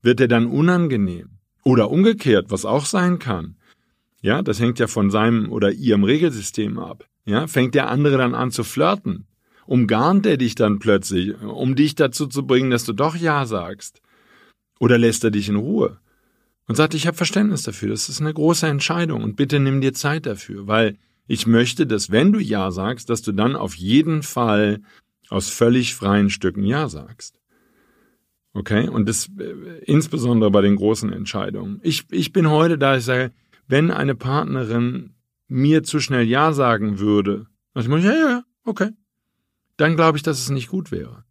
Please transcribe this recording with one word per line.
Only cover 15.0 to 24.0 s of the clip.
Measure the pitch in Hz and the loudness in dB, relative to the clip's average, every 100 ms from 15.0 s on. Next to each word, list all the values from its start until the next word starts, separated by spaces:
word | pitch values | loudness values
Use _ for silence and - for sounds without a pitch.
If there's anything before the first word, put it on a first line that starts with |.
| 117 110 | 4 2
er | 113 | 0
dich | 104 101 | 0 -2
in | 104 | -2
Ruhe? | 123 220 - - _ _ _ _ _ _ - | -2 -2 -2 -4 _ _ _ _ _ _ -4
Und | 120 | 0
sagt, | 156 | 0
„Ich | 160 160 | 0 -4
hab | 165 | -2
Verständnis | 165 196 208 170 | -2 0 0 -2
dafür, | - - 104 | -6 -6 -6
das | 107 - | -4 -8
ist | 135 | -6
eine | 151 | -6
große | 156 156 170 160 | 0 2 2 0
Entscheidung | 143 - 170 170 120 | -2 -2 -2 -2 -2
und | 110 104 | -6 -2
bitte | 139 143 | 0 2
nimm | 135 135 | 2 2
dir | 135 | 0
Zeit | 131 139 156 139 | -2 -4 -4 -6
dafür, | 98 - 98 101 | -10 -12 -14 0
weil | 110 110 101 _ _ - | 2 2 -2 _ _ -8
ich | 117 113 | -4 2
möchte, | 113 120 - 139 | 4 2 0 -2
dass | 107 101 | 0 2
wenn | 107 180 | 2 4
du | 214 | 2
Ja | 143 104 95 | 0 -4 -4
sagst, | 92 98 123 - | -4 -6 -8 -6
dass | 113 | -4
du | - | -2
dann | 101 123 139 | -2 -2 -2
auf | 101 80 | -8 -8
jeden | 92 131 | 2 2